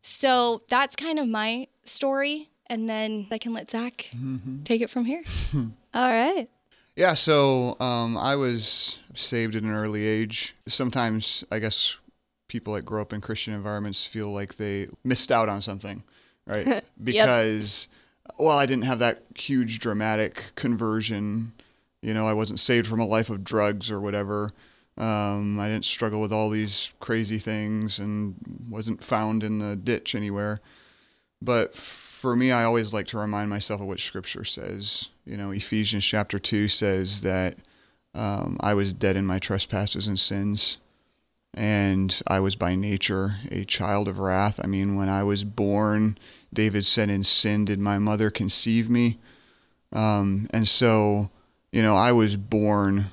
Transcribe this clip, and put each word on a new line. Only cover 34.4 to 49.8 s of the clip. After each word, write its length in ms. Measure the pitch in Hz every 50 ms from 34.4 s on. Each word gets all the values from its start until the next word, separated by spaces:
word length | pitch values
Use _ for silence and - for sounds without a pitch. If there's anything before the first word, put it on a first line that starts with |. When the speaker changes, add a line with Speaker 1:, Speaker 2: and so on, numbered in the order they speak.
| -
Speaker 2:
says. 640 | - - - - 50 - 98 101 101 - - - - _ _ _
You 140 | - 110 104
know, 140 | 101 98 95
Ephesians 520 | 98 - - - 107 107 101 - 104 98
chapter 340 | - - 107 104 - - 98
two 300 | - - 110 104 104 104
says 540 | - - 110 101 95 95 95 95 101 101 98
that, 320 | 98 92 92 92 90 - - - _ _ _ _ _ _ _ _ _ _
um, 440 | - 110 101 101 101 82 - 85 -
I 140 | - 101 104
was 180 | 101 101 98 92
dead 240 | - - 98 95
in 80 | 95 98
my 140 | 95 92 95
trespasses 680 | - - 104 95 - - - 98 101 101 - - 104
and 120 | 104 101 95
sins, 560 | - - 101 98 98 104 104 104 - - - - _ _ _ _ _ _ _ _ _ _ _ _ _ _ -
and 680 | - 113 104 107 104 101 98 95 95 98 95 - - - -
I 120 | 92 95
was 160 | 95 98 98
by 180 | - - 87 90
nature 600 | 95 98 104 101 98 - - 101 95 95 98 104 98 117 -
a 140 | - - 98
child 440 | - - - 107 107 101 101 104 98
of 100 | 95 95
wrath. 420 | 98 95 92 95 101 104 104 - -
I 40 |
mean, 300 | 95 98 98 98 98 98
when 120 | 98 98 95
I 140 | 95 98 101
was 220 | 101 101 98 101
born, 720 | 104 104 - 101 101 101 104 107 107 107 107 107 110 104 - - - - - - _ -
David 320 | - 107 110 98 104 98
said, 220 | - - 117 107 104
"In 140 | 101 98 95
sin 400 | - - - - 110 104 104 104
did 160 | 98 104 98
my 180 | 101 101 101 98
mother 320 | 104 107 107 101 110 107
conceive 580 | - - 101 98 - - - 113 113 117 113 113
me." 300 | 120 120 120 117 113 - - - - _ _ _ _ _ _ _ _ _